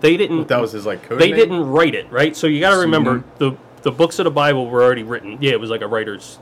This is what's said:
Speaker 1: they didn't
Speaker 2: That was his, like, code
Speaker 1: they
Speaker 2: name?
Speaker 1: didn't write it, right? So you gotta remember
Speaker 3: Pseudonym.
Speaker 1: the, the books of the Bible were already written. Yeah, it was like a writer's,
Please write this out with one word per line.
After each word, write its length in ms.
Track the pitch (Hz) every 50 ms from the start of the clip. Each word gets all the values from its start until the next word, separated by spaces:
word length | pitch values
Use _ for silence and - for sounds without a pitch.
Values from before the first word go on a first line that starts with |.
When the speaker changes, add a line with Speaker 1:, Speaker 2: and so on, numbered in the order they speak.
Speaker 1:
they 160 | - 156 170 175
didn't 300 | 208 - 165 160 151 -
Speaker 2:
That 120 | - 123
was 100 | 117 107
his, 140 | 107 107 98
like, 180 | 107 95 85 -
code 160 | - 117 131
Speaker 1:
they 80 | 160 196
Speaker 2:
name? 80 | 240
Speaker 1:
didn't 340 | - 220 170 180 170 156 135
write 260 | 131 156 170 156 -
it, 140 | 98 - -
right? 240 | 120 127 147 156 151
So 120 | - - 156
you 120 | 151 143
gotta 160 | 175 196 196 185
remember 440 | 180 160 160 151 - 127 127 123 131 - - -
Speaker 3:
Pseudonym. 200 | 143 135 131 - - - - -
Speaker 1:
the, 0 | -
the 80 | 143
books 260 | 123 131 170 165 - -
of 40 | 185
the 80 | 165
Bible 380 | 143 147 143 147 143 131 127 117
were 120 | 123 120
already 220 | 123 127 127 120 110
written. 340 | 113 120 113 98 101 107 131
Yeah, 100 | 139 139
it 80 | 123 107
was 100 | 113 110
like 120 | 113 110
a 60 | 107 104
writer's, 520 | 113 110 107 107 101 92 - - - -